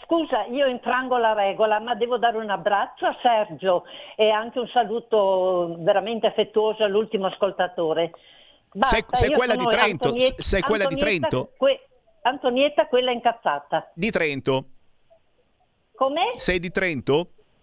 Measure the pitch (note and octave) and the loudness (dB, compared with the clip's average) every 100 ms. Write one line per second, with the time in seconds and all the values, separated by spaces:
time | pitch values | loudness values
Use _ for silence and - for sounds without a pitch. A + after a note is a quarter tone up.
0 | - E4+ D4+ B3 G3+ B3 C#4 B3 - B3 | -2 -2 0 -4 -4 -2 -2 -2 -2 -4
1 | C4 B3 A3+ G#3+ G3 F3 G#3+ G#3+ A3+ A#3 | 0 0 2 2 0 0 0 0 -2 -2
2 | A#3 A#3 G3+ G#3+ G#3+ F#3+ E3 G3+ B3 - | -2 0 0 -2 -4 -4 0 0 -2 -4
3 | F4+ - B3 A3 G#3 D#3 F#3 F3+ - - | -4 0 2 2 0 -2 0 0 -2 -14
4 | - - G#3+ G#3+ A3+ B3+ A#3 B3 A3 A#3 | -12 0 2 2 -2 -6 -2 0 0 -2
5 | A#3 A3 G3 F#3+ F#3 F3+ E3+ E3+ E3 G#3 | 0 2 4 2 2 0 -2 0 2 2
6 | F#3+ A3+ G#3+ - G#3 - G#3+ G#3+ G#3 G3 | 0 -2 0 0 -2 0 0 0 0 2
7 | A3 G#3+ F#3+ - G3+ F3+ F3+ - E3 D#3+ | 0 -2 -4 -2 -2 0 -4 -2 -2 0
8 | E3 - _ - _ _ _ G3 C4 A3 | -2 -6 _ -20 _ _ _ -2 2 2
9 | - B3 A3 C#4+ B3+ A3+ B3 G#3+ G#3+ F3 | 0 0 2 2 2 0 2 2 2 2
10 | - A#3+ B3+ C4 - G3 F3 G#3+ F#3+ C4 | -2 2 0 0 -2 0 0 0 0 0
11 | G3+ F#3+ G#3 C3 - - C4+ C4+ - _ | 0 0 0 -2 -4 -2 0 0 -6 _
12 | _ _ A3+ C#4 C4 B3 C#4+ D4 D4+ B3 | _ _ -4 -2 0 2 2 2 0 0
13 | B3+ B3 A#3+ A3+ - C#3+ - D#3+ - - | 0 0 -2 -2 -2 -2 -2 -6 -6 -4
14 | G#3 F#3+ E3 C#3 C3+ C3 C#3 - _ _ | -2 0 -2 -2 -2 -2 -2 -14 _ _
15 | _ _ _ _ _ _ _ _ _ - | _ _ _ _ _ _ _ _ _ -4
16 | C4+ D4 G4+ B4 - F#3 F3 F3 F#3 D3 | -2 0 -2 -2 -4 -2 -4 -4 -4 -2
17 | G#2+ C#3+ F3 _ _ _ | 0 0 -2 _ _ _